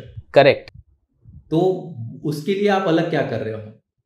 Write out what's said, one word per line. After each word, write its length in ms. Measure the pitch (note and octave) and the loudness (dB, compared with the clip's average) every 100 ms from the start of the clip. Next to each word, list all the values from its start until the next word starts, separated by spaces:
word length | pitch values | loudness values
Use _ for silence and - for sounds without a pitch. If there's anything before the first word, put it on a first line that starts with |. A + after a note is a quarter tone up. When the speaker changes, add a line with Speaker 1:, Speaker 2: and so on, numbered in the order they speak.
| - - - | -14 -18 4
Speaker 1:
करेक्ट। 380 | C#3+ C3+ A2+ - - - _ _ _ - - - | 6 6 4 -4 -20 -20 _ _ _ -20 -20 -2
Speaker 2:
तो 400 | D#3+ F#3 F#3 D#3 A#2+ A2+ - | 2 2 0 -8 -12 -12 -8
उसके 300 | D3 D3 G3+ | -8 -6 -4
लिए 140 | G3 G3+ | 0 0
आप 200 | F#3+ F#3+ | 2 2
अलग 220 | E3 E3 | 0 0
क्या 120 | D3 | -2
कर 180 | B2 A2+ | -2 -4
रहे 140 | A2 | -6
हो? 320 | G#2+ G#2 - _ _ | -10 -14 -20 _ _